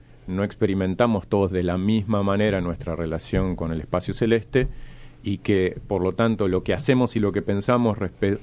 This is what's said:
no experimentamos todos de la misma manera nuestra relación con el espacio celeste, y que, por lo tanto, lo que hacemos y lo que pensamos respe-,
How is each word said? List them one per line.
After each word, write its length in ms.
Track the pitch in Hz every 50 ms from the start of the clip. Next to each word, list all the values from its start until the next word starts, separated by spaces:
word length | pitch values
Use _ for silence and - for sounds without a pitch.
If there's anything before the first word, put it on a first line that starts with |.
| - - - - -
no 180 | 92 92 95 101
experimentamos 800 | 101 - - 113 95 95 98 92 92 92 - 120 120 110 95 - -
todos 220 | 110 101 98 87
de 100 | 92 90
la 160 | 87 87 87 92
misma 440 | 95 104 110 110 98 107 107 101
manera 380 | 101 98 98 104 107 107 98 92
nuestra 360 | 87 87 82 - - 87 82
relación 600 | 80 82 80 80 82 - - - 95 95 92 87
con 160 | - 85 80
el 80 | 80 80
espacio 340 | 78 - - - - - -
celeste, 540 | - 120 110 113 113 - - - 127 131 - - - - - - - - - - - -
y 140 | 104 98 -
que, 400 | - - 101 95 92 87 - - -
por 160 | - 104 92
lo 100 | 90 92
tanto, 360 | 90 - 113 113 110 - 101 92
lo 160 | 92 92 -
que 100 | - 90
hacemos 400 | - - - 131 127 123 113 -
y 60 | 113
lo 100 | 104 101
que 120 | 87 101
pensamos 540 | 90 - 101 101 101 - 123 120 120 110 101
respe-, 420 | - 98 - - - 104 98 101 -